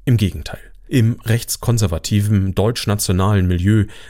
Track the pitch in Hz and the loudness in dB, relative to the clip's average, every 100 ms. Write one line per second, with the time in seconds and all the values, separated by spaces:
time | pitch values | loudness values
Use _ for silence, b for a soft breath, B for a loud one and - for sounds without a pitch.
0 | - 117 98 76 - - - - - 135 | 0 2 0 -4 -12 -14 -16 -20 -2 2
1 | 113 120 - 117 - - - 110 101 82 | 2 0 -2 -2 -4 -6 -2 0 0 -2
2 | - 104 101 104 95 90 104 127 - 101 | -2 0 2 2 0 0 0 -2 -2 -2
3 | - 92 95 104 90 90 95 107 98 B | 0 0 2 2 2 2 2 2 2 B